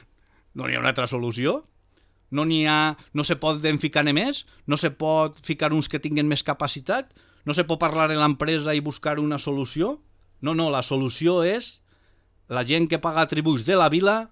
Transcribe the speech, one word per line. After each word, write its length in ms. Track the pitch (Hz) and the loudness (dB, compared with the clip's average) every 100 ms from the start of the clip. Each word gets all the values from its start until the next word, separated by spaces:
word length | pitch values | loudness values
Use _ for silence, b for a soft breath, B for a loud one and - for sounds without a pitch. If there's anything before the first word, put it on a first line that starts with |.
| B _ _ _ _ 131 | B _ _ _ _ -8
No 80 | |
n'hi 80 | 127 | -4
ha 80 | 123 | 0
una 80 | 135 | 0
altra 160 | 127 123 | 0 -2
solució? 600 | 127 120 113 139 277 - _ _ _ _ _ - | -2 -4 -2 0 -2 -6 _ _ _ _ _ -8
No 140 | 139 160 | -2 0
n'hi 140 | 160 | 2
ha... 320 | 156 151 156 151 b | 2 2 2 -2 b
No 120 | 147 | -4
se 120 | 147 151 | -2 0
pot 240 | 156 151 156 147 | 0 0 0 0
ficar 280 | 151 151 147 | 0 0 2
més? 380 | 147 247 277 - b | 0 0 -4 -10 b
No 140 | b 147 | b -2
se 80 | 160 | -2
pot 460 | 135 156 156 156 - | -2 0 2 0 -4
ficar 280 | - 151 151 | -8 -2 0
uns 160 | 156 - | 0 -2
que 120 | 156 | -4
tinguen 240 | 151 151 151 | -2 0 0
més 140 | 143 | 0
capacitat? 720 | - 143 147 139 131 240 269 _ b b | -2 -4 -4 -6 -4 -4 -4 _ b b
No 80 | - | -4
se 120 | 180 | -2
pot 140 | 165 160 | 0 0
parlar 300 | 165 160 156 | 0 2 2
en 60 | 156 | 4
l'empresa 500 | 151 135 156 160 147 | 2 2 0 0 0
i 60 | 151 | -2
buscar 380 | 147 135 151 151 | -2 -4 -4 -2
una 160 | 151 147 | -2 -2
solució? 640 | 147 139 131 151 202 294 _ _ _ - | -4 -4 -4 -2 -2 -4 _ _ _ -8
No, 140 | 143 | -2
no, 160 | 160 160 | 0 0
la 100 | 135 | 0
solució 600 | - 135 131 - 165 180 | 0 -2 -2 0 2 4
és... 380 | 170 226 - - _ _ _ _ _ _ - | 2 0 -6 -18 _ _ _ _ _ _ -6
La 160 | 123 | -4
gent 240 | 123 165 165 | 0 2 2
que 100 | 165 | 0
paga 280 | 165 160 156 | 0 2 2
tributs 360 | 156 160 135 117 | 2 2 0 2
de 100 | 190 | 4
la 140 | 156 | 4
vila, 400 | 165 196 220 226 | 4 2 2 -2